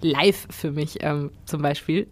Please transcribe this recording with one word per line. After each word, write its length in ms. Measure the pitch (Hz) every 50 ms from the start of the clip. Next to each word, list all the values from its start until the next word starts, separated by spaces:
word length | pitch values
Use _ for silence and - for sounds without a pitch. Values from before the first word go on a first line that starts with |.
live 440 | - 165 143 143 156 202 - - - -
für 200 | - - - 160
mich, 260 | 143 151 151 156 - -
ähm, 300 | - 151 147 147 143 139 - - -
zum 180 | - - 151 143
Beispiel. 420 | 143 147 - - - 156 180 208 -